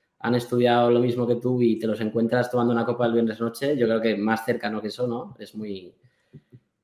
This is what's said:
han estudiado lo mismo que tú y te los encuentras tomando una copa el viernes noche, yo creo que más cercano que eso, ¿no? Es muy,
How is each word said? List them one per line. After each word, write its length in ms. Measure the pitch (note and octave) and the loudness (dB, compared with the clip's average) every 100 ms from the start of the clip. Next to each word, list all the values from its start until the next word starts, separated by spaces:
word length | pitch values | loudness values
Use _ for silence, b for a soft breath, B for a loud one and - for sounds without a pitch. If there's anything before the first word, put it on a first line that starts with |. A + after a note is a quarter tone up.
| _ _ | _ _
han 140 | A#2 B2 | -2 -2
estudiado 560 | A#2+ B2 A#2+ A#2+ A#2+ | 0 2 4 4 4
lo 80 | A#2+ | 4
mismo 260 | B2 A#2+ A#2+ | 2 0 0
que 100 | A#2 | 0
tú 260 | B2 B2 | 0 2
y 180 | A#2 G#2+ | 2 2
te 80 | A2+ | -2
los 140 | G#2+ | -2
encuentras 500 | G#2+ A#2 A2+ B2 A#2 | -2 0 0 0 0
tomando 220 | B2 A#2+ | 0 0
una 100 | A#2 | 0
copa 220 | A#2 A#2+ A#2 | 0 0 0
el 80 | |
viernes 260 | A#2 A2+ A2 | 2 0 -2
noche, 380 | A#2 - C#3+ C#3+ | -6 -2 -2 0
yo 100 | A2+ | 2
creo 140 | A2+ | 2
que 160 | A2+ G2+ | 0 0
más 260 | G#2+ A2 | 0 0
cercano 380 | - A#2+ A2+ G#2+ | -2 -4 -4 -6
que 80 | G#2+ | -8
eso, 180 | A2 B2 | -4 -4
¿no? 260 | A#2 G3+ B2+ | -4 -8 -14
Es 160 | G#2 G#2+ | -16 -12
muy, 400 | G#2+ F#2+ F2 - b b b C#3 _ B2 _ _ | -10 -10 -14 -20 b b b -20 _ -20 _ _